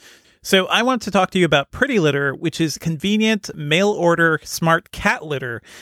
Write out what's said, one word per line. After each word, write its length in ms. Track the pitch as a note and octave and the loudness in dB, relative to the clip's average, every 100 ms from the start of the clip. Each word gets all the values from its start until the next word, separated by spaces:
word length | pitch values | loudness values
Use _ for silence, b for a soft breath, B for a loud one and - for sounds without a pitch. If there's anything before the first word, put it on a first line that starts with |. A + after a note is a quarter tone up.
| b b b b | b b b b
So 240 | - F#3+ F#3 | 0 2 2
I 160 | F#3 | 0
want 180 | A#3+ B3+ | 0 -2
to 80 | - | -2
talk 180 | F#3+ F#3 | 0 0
to 80 | F#3+ | 2
you 60 | |
about 260 | E3+ D3 - | 2 2 0
Pretty 300 | - C#4 A#3+ | -2 0 2
Litter, 340 | D3+ C#3 C#3+ | 2 0 -2
which 260 | C3+ E3+ - | -4 -6 -2
is 160 | E3 - | -4 -4
convenient 800 | E3 D#3+ F#3+ G#3+ A3 A3 - | -6 -4 -2 0 2 0 -4
mail 360 | - D3 D#3+ G3+ | -10 -2 2 2
order 500 | G#3 E3+ E3+ E3 D#3+ | 2 2 4 2 0
smart 480 | - - E3 E3 - | -4 -2 2 0 -2
cat 340 | - G3+ B3 | -4 -2 -2
litter. 380 | D#3+ C#3 B2+ A#2 B B | -4 -8 -6 -10 B B